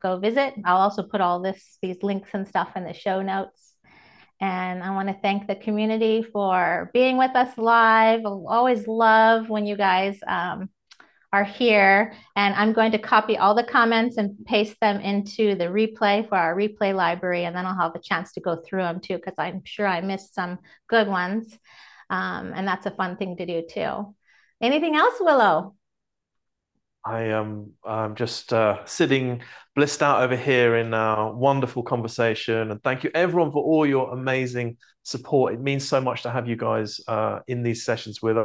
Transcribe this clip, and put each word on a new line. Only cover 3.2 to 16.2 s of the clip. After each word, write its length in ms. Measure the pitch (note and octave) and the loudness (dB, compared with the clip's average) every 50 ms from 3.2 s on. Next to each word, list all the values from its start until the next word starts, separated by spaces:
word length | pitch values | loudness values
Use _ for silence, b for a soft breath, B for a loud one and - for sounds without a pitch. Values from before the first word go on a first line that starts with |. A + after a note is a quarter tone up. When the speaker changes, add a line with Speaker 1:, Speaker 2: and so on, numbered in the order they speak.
Speaker 1:
notes. 540 | F#3+ F#3+ F#3+ F#3+ F#3+ - _ _ _ _ _ _ _ b b b b b b b b b b - | -2 -4 -4 -4 -6 -8 _ _ _ _ _ _ _ b b b b b b b b b b -6
And 400 | F#3+ F#3+ F#3 F#3 F#3 F#3 F3+ F#3 | -4 -4 -2 -2 -4 -4 -6 -6
I 140 | F3+ F#3+ G3 | -6 -4 -4
wanna 200 | G3 G3 G3 F#3+ G3 | -4 -2 -4 -4 -2
thank 240 | - G3+ G3 G3+ G3+ | -2 -2 -2 -2 -2
the 100 | G#3 G3 | -4 -8
community 680 | G3+ - A3 G#3 G#3 G#3+ G#3+ A3 A3 A3+ A3 A3 A3+ A3+ | -6 -4 -4 -2 0 0 0 0 0 2 2 2 0 0
for 640 | A3+ - G#3 G3+ F#3+ F#3 F#3 F3 E3 E3+ F3 - - | -2 -4 -2 0 2 2 2 2 2 0 -2 -4 -2
being 260 | - A#3+ B3+ C4 B3+ B3+ | 2 2 2 4 4 2
with 180 | C4 C4 C4 | 2 2 4
us 200 | B3+ B3 B3+ - | 2 0 0 -2
live. 680 | - A3 A3+ A#3 A#3 A3+ A3+ A3 A3+ A3 A3+ A3+ A#3 A3+ | -2 2 4 6 6 6 6 6 6 6 6 4 2 0
I'll 220 | G#3 G3+ G3 E3 - | -4 -6 -6 -4 -2
always 380 | - A#3 B3 B3+ B3 A3 G3+ A3 | 2 2 4 4 2 0 -2 -4
love 600 | A3 A3+ A3+ A3 A3 A3 A3 A3+ A3+ A3+ A3 A3+ | 0 2 4 6 8 8 8 6 6 4 2 -2
when 200 | A3 G#3+ G#3 G#3 | -4 -4 -2 -2
you 100 | G#3 G3+ | -2 0
guys, 420 | G3+ F#3+ F#3 F#3 F#3+ G3 G3+ G3 - | 2 2 2 2 0 -2 -4 -6 -6
um, 440 | - F#3 F3+ E3+ F3+ - - F#3 G3 _ _ _ _ - _ b b b b b b b | -6 -4 -4 -4 -4 -6 -8 -10 -12 _ _ _ _ -20 _ b b b b b b b
are 100 | G3+ G3+ | 0 0
here. 680 | G3+ G3+ - B3+ A#3+ G#3+ G#3 G3 G3 G3 G3 A3 A3 B B B B B | 0 -2 0 2 4 6 6 6 6 6 4 4 0 B B B B B
And 200 | G3+ G3+ G3+ G3 | 0 0 0 2
I'm 180 | - G#3 A3 A3 | 2 2 2 4
going 200 | A3+ A3 A3+ A3 | 4 2 2 2
to 40 | G#3+ | 0
copy 400 | G#3+ - - G#3+ G#3+ A3 G#3+ - | 0 2 2 2 2 2 0 2
all 160 | - G3 G#3 | 4 4 4
the 100 | A#3 A#3+ | 2 0
comments 540 | A#3 - B3+ A#3 A3+ A3+ A3+ A3+ B3 A#3+ A#3 | 0 2 2 4 4 4 2 0 0 -2 -2
and 260 | G#3 G3 G3+ G#3 - | -4 -4 -6 -10 -8
paste 340 | - A#3 G#3 G#3+ A3 - - | -2 0 0 0 0 -2 0
them 220 | - G#3+ G3+ G3+ | 0 0 0 0
into 540 | - G3 G3+ G3+ G3+ G3+ - - A3 G#3 G3 | -2 -2 -2 -2 -4 -4 -2 0 0 2 2
the 100 | F3+ F3 | 0 -2
replay 640 | E3+ F3+ G#3 A3 A3 A3 - A3+ G3+ G3+ G#3 | -2 0 0 0 0 0 0 2 2 2 2